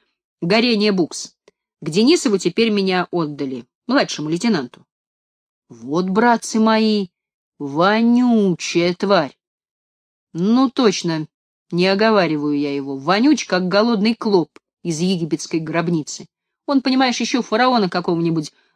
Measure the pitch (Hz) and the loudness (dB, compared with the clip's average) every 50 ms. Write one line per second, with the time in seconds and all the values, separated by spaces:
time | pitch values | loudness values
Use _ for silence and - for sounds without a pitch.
0 | _ _ _ _ _ _ _ - 170 175 208 233 233 247 226 202 208 214 196 185 | _ _ _ _ _ _ _ -8 -2 0 0 2 2 2 2 2 2 2 2 0
1 | 160 - - - - - _ _ _ _ _ _ _ _ _ - - 160 151 196 | 0 -2 -4 -12 -14 -16 _ _ _ _ _ _ _ _ _ -12 -8 -4 0 2
2 | 220 277 349 339 - 247 202 185 - 175 - - 233 226 208 202 196 190 185 180 | 4 4 4 4 2 0 0 0 0 -2 0 0 0 0 0 0 0 0 0 -2
3 | 175 - - 175 160 151 147 139 143 131 131 120 113 _ _ _ _ - 247 285 | -2 -2 -2 -4 -4 -4 -4 -6 -8 -8 -8 -10 -12 _ _ _ _ -2 0 0
4 | 196 - - - 151 151 165 175 - 233 208 151 127 123 - - _ _ _ _ | 0 -2 -4 -8 -6 -4 -4 -2 0 0 0 0 -2 -6 -12 -20 _ _ _ _
5 | _ _ _ _ _ _ _ _ _ _ _ _ _ - 120 117 117 131 147 175 | _ _ _ _ _ _ _ _ _ _ _ _ _ -20 -20 -16 -8 -4 -4 -2
6 | 180 190 185 214 233 240 233 220 - - - 220 220 220 220 220 220 214 214 208 | -2 0 0 2 2 2 2 0 -2 -4 0 0 2 2 2 2 2 2 0 0
7 | 196 - _ _ _ _ _ _ _ _ _ - 147 139 139 156 175 202 214 226 | -2 -6 _ _ _ _ _ _ _ _ _ -12 -10 -6 -2 0 2 2 2 2
8 | 233 233 240 240 247 247 233 220 202 190 170 - - - - 175 170 180 175 - | 2 4 4 4 4 4 4 4 2 2 0 -2 -4 -2 -2 0 0 0 -2 -2
9 | 208 190 202 180 - - - _ _ _ _ _ _ _ _ _ _ _ _ _ | 0 0 2 2 0 -2 -8 _ _ _ _ _ _ _ _ _ _ _ _ _
10 | _ _ _ _ _ _ - 160 180 208 233 254 269 247 - - 254 202 180 - | _ _ _ _ _ _ -6 -2 0 2 2 2 2 0 0 2 2 2 2 0
11 | - 170 160 156 156 - _ _ _ _ _ _ _ - 170 175 180 190 196 196 | -2 -4 -4 -4 -6 -8 _ _ _ _ _ _ _ -6 -2 0 2 2 2 2
12 | 220 226 220 202 175 156 156 147 147 147 147 143 147 143 143 143 135 139 139 135 | 4 4 4 4 2 2 0 -2 -2 -2 -2 -2 -2 -2 -4 -6 -6 -6 -8 -6
13 | 135 160 185 208 240 294 302 - - - 190 180 185 180 180 202 220 240 233 196 | -2 0 0 2 4 4 2 2 0 -2 -2 -2 0 0 0 2 2 2 0 0
14 | 208 226 226 - - 220 202 175 151 - _ - _ _ _ _ - 170 160 147 | 0 0 -2 -2 -2 0 2 2 0 0 _ -20 _ _ _ _ -8 -6 -4 -2
15 | 180 185 196 165 170 147 147 147 - - - - 165 156 160 170 170 170 175 156 | -2 -2 0 -2 -2 -4 -6 -6 -6 -4 -6 -6 -4 -4 -4 -4 -2 -2 -2 -2
16 | 135 - - - - - _ _ _ _ _ _ _ - 285 269 - 262 262 262 | -4 -6 -12 -16 -16 -20 _ _ _ _ _ _ _ -2 0 0 0 0 0 2
17 | 269 247 233 - 233 - - 247 214 - 311 - 254 254 254 233 196 175 - 180 | 2 0 0 -2 -4 -2 -2 -4 -2 -2 0 0 2 2 2 2 0 0 -2 -4
18 | 170 190 175 165 170 165 165 165 151 - _ _ _ _ _ | -2 -2 -2 0 0 0 -2 -2 -4 -6 _ _ _ _ _